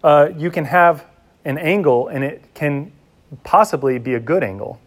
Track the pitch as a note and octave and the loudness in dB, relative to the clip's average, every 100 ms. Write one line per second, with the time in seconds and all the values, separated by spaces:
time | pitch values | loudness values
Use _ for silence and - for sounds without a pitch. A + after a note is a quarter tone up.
0 | D#3+ D3 D3 D#3+ E3 E3+ C#3+ F3+ F3 D#3 | 6 6 4 0 -6 -4 0 4 4 2
1 | - _ _ _ D#3 C#3+ D#3+ G3+ D#3 A#2+ | -6 _ _ _ -8 -4 -2 0 2 0
2 | C3 D3 C3+ D#3 _ - D3+ C#3 D#3 _ | 0 -4 -6 -8 _ -8 -4 -4 -8 _
3 | _ _ _ - - F#3 G#3+ D#3 C3+ B2+ | _ _ _ -20 0 2 2 0 -2 -2
4 | B2 A#2+ A#2 F3 A#2+ F#2+ - - | -4 -6 -2 -4 -4 -8 -12 -14